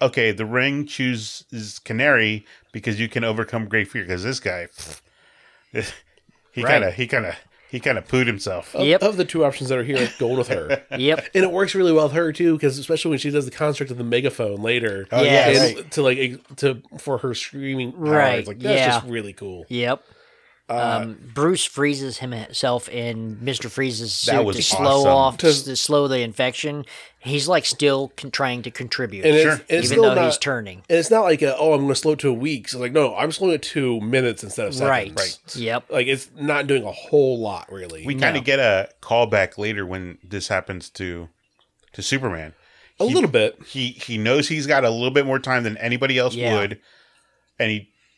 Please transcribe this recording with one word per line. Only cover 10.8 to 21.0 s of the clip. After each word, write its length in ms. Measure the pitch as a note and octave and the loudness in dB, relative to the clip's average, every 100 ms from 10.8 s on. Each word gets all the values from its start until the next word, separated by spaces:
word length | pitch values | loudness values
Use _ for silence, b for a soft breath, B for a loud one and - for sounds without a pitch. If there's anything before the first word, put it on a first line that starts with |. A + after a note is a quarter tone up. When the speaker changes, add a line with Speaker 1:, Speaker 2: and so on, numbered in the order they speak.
| - | -4
Speaker 2:
<laughs> 100 | C3 | -2
Yep. 280 | C3+ D#3 - F#3+ | 0 0 0 2
Speaker 3:
And 80 | |
it 80 | F#3 | 2
works 240 | F3 G3 F#3+ | 2 0 2
really 160 | F3+ | 6
well 140 | D#3 D3+ | 6 4
with 80 | D#3 | 2
her 160 | E3 | -2
too, 260 | D3 E3+ D#3 | 2 2 4
'cause 200 | D3 C3+ | 0 -2
especially 320 | C3+ D#3+ E3 | -4 -2 0
when 100 | C#3+ | -2
she 120 | D3 | 0
does 120 | D3 | -2
the 80 | C3 | -2
construct 400 | - D3+ C#3+ C3 | -2 -2 -2 -6
of 60 | B2 | -6
the 60 | A#2 | 0
megaphone 560 | A#2+ C3+ - A2 G2+ | 0 0 -2 -4 -2
later. 460 | A2 A#2+ A2+ G2 F#2+ | -2 0 -2 -4 -2
Speaker 1:
Oh, 120 | A#2+ | 2
Speaker 2:
Yes. 320 | C#3+ C#3 C3 C#3 | 6 6 6 4
Speaker 1:
yeah, 60 | B2 | 4
Speaker 3:
And 100 | G#2 | 0
Speaker 1:
right. 140 | - | -6
Speaker 3:
to, 100 | D#3 | 0
like, 160 | C3+ C3 | 2 2
ex-, 200 | C3 B2 _ C3+ | -2 -6 _ -2
to, 240 | C#3 B2 - - | -2 -2 -12 -14
for 180 | - B2+ | -6 -4
her 160 | C3 | -4
screaming 580 | A2 - C#3 C#3 C3+ B2 | -6 -10 -10 -6 -6 -6
power, 100 | F3 | -4
Speaker 2:
Right, 380 | D3+ D3+ C3+ A#2+ | 2 4 4 0
Speaker 3:
it's 80 | G#2 | -4
like, 120 | G#2+ | -6
that's 200 | B2+ C3+ | 0 2
Speaker 2:
yeah. 80 | B2+ A#2+ | 4 2
Speaker 3:
just 80 | B2 | -2
really 260 | A#2 G2+ | -8 -8
cool. 320 | F#2+ G2+ F2+ E2 | -12 -12 -12 -8
Speaker 2:
Yep. 360 | A#2+ A#2+ C#3 _ b b b b b - | -4 -2 -4 _ b b b b b -8
Speaker 3:
Uh, 340 | A#2+ A#2 A2+ | -2 -2 -2